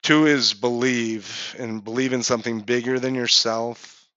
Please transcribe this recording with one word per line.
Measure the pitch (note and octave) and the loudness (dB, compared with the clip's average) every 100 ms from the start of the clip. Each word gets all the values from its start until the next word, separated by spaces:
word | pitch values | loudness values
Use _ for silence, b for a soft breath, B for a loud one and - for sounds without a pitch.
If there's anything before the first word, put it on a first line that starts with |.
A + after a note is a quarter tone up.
| - | 4
Two | D3+ D#3 | 4 6
is | C#3+ A#2 G2+ | 4 2 0
believe, | B2 A#2+ B2+ B2 A2+ A2 G2 - - - | -2 0 0 0 -2 -6 -10 -12 -12 -10
and | A#2+ A2 | -8 -8
believe | G#2 A#2 C3 | -6 -2 0
in | B2+ | 0
something | A2+ A#2+ A#2 A2+ | 0 -2 -2 -6
bigger | G#2 A#2+ A#2+ C3 | 0 0 0 -2
than | B2+ | -2
yourself. | C3 A#2+ - A#2 A2+ A#2 A#2 - - _ | -2 2 2 2 -2 -4 -8 -18 -20 _